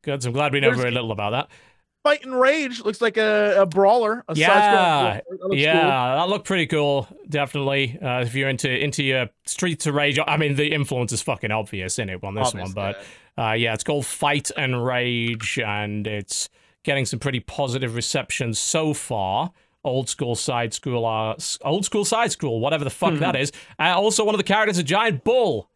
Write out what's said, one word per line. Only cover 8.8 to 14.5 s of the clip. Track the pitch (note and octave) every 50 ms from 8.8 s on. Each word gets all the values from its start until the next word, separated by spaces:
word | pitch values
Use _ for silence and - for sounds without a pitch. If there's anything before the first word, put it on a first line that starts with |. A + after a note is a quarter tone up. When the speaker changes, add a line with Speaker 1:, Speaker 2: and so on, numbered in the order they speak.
| C#3
Speaker 1:
into | C#3+ B2+ - C#3+
your | C3+ C3 C3 B2 G#2+ _ _ _
Streets | - - - F#3 F3+ D#3+ - -
of | D#3 C#3+
Rage, | D3 D3 C#3+ C3+ D3+ D3
I | - D3
mean, | D#3 D#3 D3 C#3
the | C3+ D3 D3+
influence | D3+ D3 C#3 - C#3 B2+ B2 A2+
is | A#2+ A2
fucking | - - B2+ - - G#2+
obvious | G#2+ A2 G#2 - - G2 F#2 F#2 - -
in | A2 G2
it | F#2 F#2 G2
on | G2 G2
this | G#2+ C3
Speaker 2:
Obvious, | B2 - G2+ F#2 F#2+
Speaker 1:
one, | F#2+
but, | G2+ G2 G2 G2+ - - - - - _ _ _
Speaker 2:
yeah. | - A#2+ A2
Speaker 1:
uh, | A2
yeah, | A2+ A#2 A#2 A2
it's | G#2+ -
called | - D3+ C#3+ A#2+
Fight | - - - - C#3+ D3 D3 C3+ -